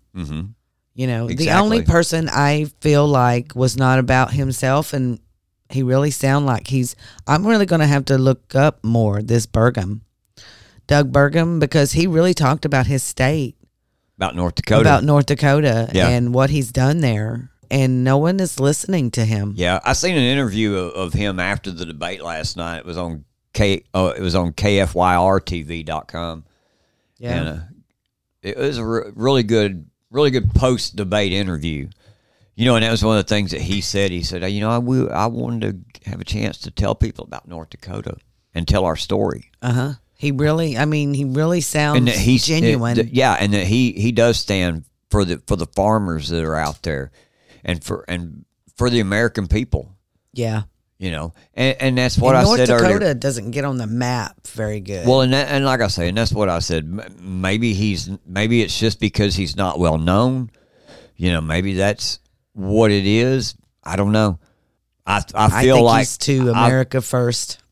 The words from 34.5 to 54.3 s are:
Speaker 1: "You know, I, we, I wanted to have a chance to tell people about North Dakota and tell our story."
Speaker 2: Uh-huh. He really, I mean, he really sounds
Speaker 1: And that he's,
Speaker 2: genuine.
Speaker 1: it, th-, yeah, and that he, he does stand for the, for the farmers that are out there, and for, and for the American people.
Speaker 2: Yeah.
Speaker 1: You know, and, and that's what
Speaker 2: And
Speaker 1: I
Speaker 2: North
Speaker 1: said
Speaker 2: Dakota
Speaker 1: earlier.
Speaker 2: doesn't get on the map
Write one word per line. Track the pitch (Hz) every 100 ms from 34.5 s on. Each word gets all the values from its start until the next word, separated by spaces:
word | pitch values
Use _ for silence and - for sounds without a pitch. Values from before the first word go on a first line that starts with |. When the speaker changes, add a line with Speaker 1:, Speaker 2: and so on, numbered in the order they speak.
Speaker 1:
"You | 101
know, | 110
I, | 120
we, | 123 127 -
I | 85 113
wanted | 120 120 117 104 92 - -
to | 104
have | 90
a |
chance | 95 107 110 -
to | -
tell | - 101
people | - 110 - -
about | - -
North | 85 76
Dakota | - 92 53 - - _ _ _
and | 82 80
tell | 98 90
our | 80
story." | - 101 101 - - _
Speaker 2:
Uh-huh. | 123 123 139 131 _ -
He | 147
really, | 135 151 160 160 120
I | 151
mean, | 151 143
he | 139 139
really | 135 160 175
sounds | - 151 147 131
Speaker 1:
And | 120
that | -
he's, | 120 127 -
Speaker 2:
genuine. | 160 117 123 117 117
Speaker 1:
it, |
th-, | 117
yeah, | 123 127 85
and | 101
that | 101 90
he, | 117 123
he | 92 117
does | 117 117 113
stand | - 95 90 80 - _ -
for | 110
the, | 90 82 -
for |
the | 95 82
farmers | - 101 110 95 80 73
that | 82
are | 80 78
out | 76 78
there, | 87 69 67 _ _ _ _ _
and | - 85
for, | - 92 -
and | 87 85 - - _ _ -
for | 120
the | 120
American | 95 101 117 - 95
people. | 107 123 71 78 - _ _ _
Speaker 2:
Yeah. | 123 113 107 101 _ _ -
Speaker 1:
You | 92
know, | 78 87 - _
and, | - 131 -
and | 131 127
that's | 127 -
what | 123
Speaker 2:
And | 131
Speaker 1:
I |
Speaker 2:
North | - 123
Speaker 1:
said | 123
Speaker 2:
Dakota | 120 113 -
Speaker 1:
earlier. | 180
Speaker 2:
doesn't | 123 139 120 104
get | 131
on | 139 127
the | 107
map | 120 123 123 98